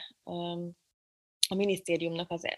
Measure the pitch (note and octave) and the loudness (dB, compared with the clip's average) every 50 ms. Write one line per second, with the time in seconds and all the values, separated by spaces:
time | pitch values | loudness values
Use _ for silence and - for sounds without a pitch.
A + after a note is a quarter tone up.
0 | - - - _ - - F3 E3+ F3 F3 F3 F3 F3 F3 E3+ _ _ _ _ _ | -8 -12 -18 _ -10 -6 -4 -4 -2 -2 -4 -4 -4 -6 -8 _ _ _ _ _
1 | _ _ _ _ _ _ _ - - - F#3+ F#3+ G3+ G3+ F#3+ E3 - F3+ E3+ D#3+ | _ _ _ _ _ _ _ 0 0 2 4 4 4 4 4 2 2 0 0 2
2 | E3 E3 E3 E3 F3 - F3 E3 E3+ - - | 2 0 -2 -2 -4 -4 -4 -4 -2 -4 -4